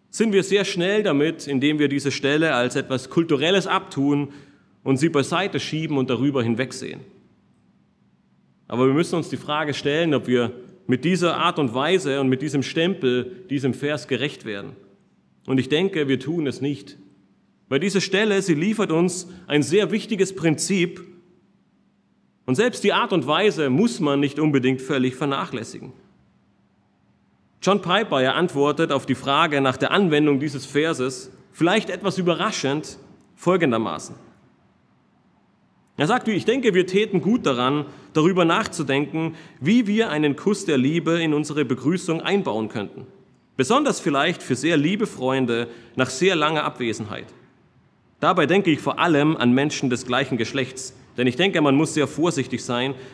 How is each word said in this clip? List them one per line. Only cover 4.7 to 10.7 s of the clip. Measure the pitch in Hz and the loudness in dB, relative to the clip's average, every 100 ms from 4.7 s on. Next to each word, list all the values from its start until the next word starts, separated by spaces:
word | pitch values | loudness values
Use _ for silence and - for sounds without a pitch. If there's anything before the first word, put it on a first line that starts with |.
| _ | _
und | 131 135 | -2 2
sie | 160 | 2
beiseite | 139 127 170 196 147 | 2 0 -2 -2 -4
schieben | - 156 160 143 | -4 -6 -2 -2
und | 127 | 0
darüber | 117 139 139 | 0 0 0
hinwegsehen. | 117 113 135 - - - - - _ _ _ _ _ _ _ _ _ _ _ _ _ _ - | 0 0 -4 -8 -12 -14 -18 -20 _ _ _ _ _ _ _ _ _ _ _ _ _ _ -8
Aber | 117 131 | 0 2
wir | |
müssen | 139 170 175 | 2 0 -2
uns | - | -4
die | 123 | -8
Frage | - 151 151 | -6 -4 -4
stellen, | 135 143 147 170 | -4 -2 0 0
ob | 135 120 | 0 2
wir | 123 117 - - | 0 0 -6 -18